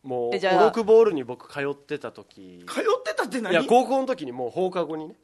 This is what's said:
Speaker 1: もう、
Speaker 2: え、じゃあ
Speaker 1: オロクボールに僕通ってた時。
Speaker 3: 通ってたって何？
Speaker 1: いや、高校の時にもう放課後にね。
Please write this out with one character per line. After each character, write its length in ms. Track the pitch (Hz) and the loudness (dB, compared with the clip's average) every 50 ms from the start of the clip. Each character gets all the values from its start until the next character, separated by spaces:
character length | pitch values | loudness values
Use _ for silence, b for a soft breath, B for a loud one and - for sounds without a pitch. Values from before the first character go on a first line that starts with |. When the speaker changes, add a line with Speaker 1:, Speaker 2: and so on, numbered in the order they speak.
| _ | _
Speaker 1:
も 260 | 135 127 123 120 120 | -6 -6 -4 -4 -4
う、 60 | 190 | -4
Speaker 2:
え、 40 | 190 | -2
じ 80 | 190 | 0
ゃ 100 | 185 185 185 | 2 4 6
あ 20 | |
Speaker 1:
オ 40 | 208 | 4
ロ 60 | 220 | 4
ク 120 | - 233 220 | 4 0 2
ボ 180 | 196 220 226 | 6 6 8
ー 40 | 226 | 8
ル 80 | 214 175 | 6 2
に 100 | 143 127 | -2 -6
僕 280 | 117 123 - - - | -6 -12 -14 -14 -12
通 80 | - 143 139 143 | -8 -6 -6 -6
っ 60 | 143 | -6
て 240 | 143 _ _ 147 139 | -8 _ _ -10 -8
た 120 | - 113 | -8 -12
時。 540 | - - 101 _ _ - 95 90 90 87 175 | -14 -14 -20 _ _ -20 -20 -20 -20 -18 -16
Speaker 3:
通 140 | 175 - 262 | -8 -6 -2
っ 20 | - 440 427 508 508 | 0 0 0 0 -2
て 100 | - - | -6 -4
た 120 | - 359 | -4 -6
っ 20 | |
て 120 | 226 180 254 | -4 -4 -6
何？ 120 | 220 - | -2 0
Speaker 1:
い 40 | 175 | 0
や、 80 | 165 277 | 0 2
高 220 | - - 247 254 | 4 4 4 4
校 140 | 220 262 269 | 2 -2 -2
の 60 | 262 | -2
時 200 | 254 247 - 151 | -2 -6 -6 -8
に 60 | 131 120 | -12 -8
も 140 | 127 127 | -8 -8
う 20 | 117 | -6
放 220 | - 165 185 185 | -4 -4 -4 -4
課 120 | 185 180 165 | -2 -4 -6
後 120 | 147 160 | -6 -8
に 120 | 156 156 | -10 -10
ね。 80 | 170 214 _ | -14 -16 _